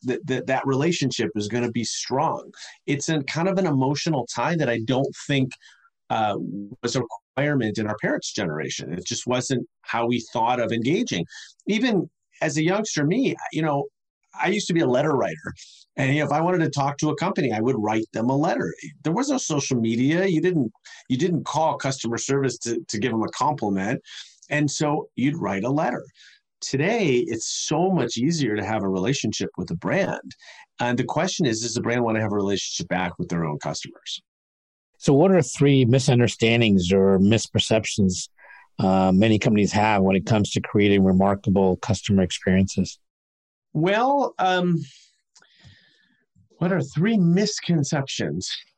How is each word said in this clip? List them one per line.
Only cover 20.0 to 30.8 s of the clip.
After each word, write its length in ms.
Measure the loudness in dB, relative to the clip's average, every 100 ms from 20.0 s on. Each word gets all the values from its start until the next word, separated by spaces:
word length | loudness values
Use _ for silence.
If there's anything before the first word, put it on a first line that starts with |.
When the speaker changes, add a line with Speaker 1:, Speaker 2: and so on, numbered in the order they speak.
| 2 2 2
Speaker 1:
You 140 | 2
didn't, 300 | 2 0 -2 -6 -20 -16 -4
you 80 | 0
didn't 280 | 2 0 -2
call 300 | -2 0 0
customer 440 | -4 -4 -4 -4
service 360 | 0 0 0 -4
to, 200 | -6 -6 -4
to 120 | -4
give 120 | -2
them 120 | -2
a 60 | -2
compliment. 680 | -2 -2 -2 -2 -2 -2 -4 -8 -20 -20 _ -6
And 180 | -2 -2
so 380 | 0 -2 -2 -4 -2
you'd 220 | -2 0
write 260 | -4 -4
a 80 | -2
letter. 340 | 0 -2 -4 -10 _ -20 _ _ -16
Today, 640 | -6 -2 0 0 2 2 0
it's 200 | -4 -6
so 420 | -6 -2 0 2
much 280 | 2 0 0
easier 380 | 0 2 0 0
to 80 |
have 200 | -2 -2
a 40 | 0
relationship 600 | 0 0 0 -2 -4 -6 -6
with 140 | -8
a 40 | -6
brand. 600 | -2 -2 -2 -4 -10 -20 -20 -20 -20
And 200 | -4